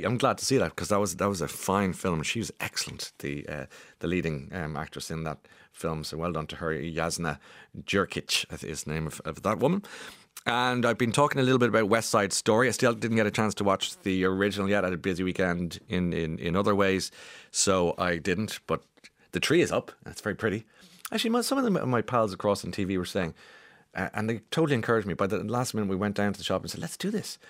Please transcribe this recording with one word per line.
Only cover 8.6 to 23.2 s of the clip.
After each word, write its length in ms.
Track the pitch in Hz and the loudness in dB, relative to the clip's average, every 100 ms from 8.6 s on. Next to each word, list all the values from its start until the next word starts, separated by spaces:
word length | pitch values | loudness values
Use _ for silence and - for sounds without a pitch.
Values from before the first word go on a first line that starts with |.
is 200 | - 76 | -8 -8
the 80 | - | -6
name 160 | 78 78 | -4 -4
of, 120 | - 85 | -6 -10
of 160 | 76 | -4
that 160 | 98 107 | -2 2
woman. 260 | 131 190 - - - - _ - - | 2 2 -4 -14 -16 -18 _ -10 -2
And 400 | 120 127 123 120 | 0 2 2 2
I've 140 | 113 | 4
been 120 | 120 | 2
talking 280 | 120 147 139 | 4 4 4
a 20 | |
little 140 | 127 131 | 4 6
bit 120 | 120 | 6
about 200 | 110 104 | 4 4
West 220 | 113 - | 2 4
Side 200 | 110 101 | 2 2
Story. 360 | - - 110 127 | 0 4 4 4
I 40 | |
still 220 | 104 123 | 4 2
didn't 240 | 113 117 113 | 2 0 2
get 80 | 107 | 2
a 60 | |
chance 240 | 104 107 98 | 2 0 2
to 80 | |
watch 360 | 101 95 - - | 2 2 0 -4
the 220 | 98 95 92 | 0 2 2
original 440 | 95 101 98 98 | 4 2 2 2
yet. 140 | 101 | 2
I 40 | 90 | 2
had 60 | |
a 40 | 87 | 0
busy 260 | 98 87 | -2 0
weekend 560 | 92 90 92 87 87 - - | 0 2 2 2 -2 -6 -4
in, 240 | 90 87 | 0 0
in, 240 | 82 80 82 | 0 -2 -4
in 180 | 85 90 | -2 2
other 200 | 104 101 | 2 4
ways, 340 | 98 95 - - - - - | 4 2 -2 -10 -20 -20 -8
so 460 | - - 95 87 - | -2 2 4 4 2
I 200 | 90 85 | 0 0
didn't. 420 | 73 107 107 - - | 0 -2 -2 -6 -4
But 160 | 80 _ _ - _ _ | -4 _ _ -20 _ _
the 80 | 90 | -2
tree 220 | - 165 | 2 4
is 100 | 113 | 4
up. 200 | 92 - - | 0 -4 -12
That's 180 | - - | -16 -8
very 140 | 107 92 | -6 -2
pretty. 300 | 110 101 - _ - - - | -2 -2 -6 _ -20 -16 -6
Actually, 200 | 214 226 | -4 0
my, 100 | 240 | 0
some 160 | 226 277 | 0 0
of 60 | |
the, 80 | 247 | 2
my 320 | 180 127 120 | 2 2 0
pals 280 | - 123 110 | 2 2 2
across 320 | 92 104 98 | 0 0 0
on 80 | 87 | -2
T 120 | 87 | -4
V 140 | 95 95 | -2 -2
were 80 | 90 | -2
saying, 280 | 101 | -2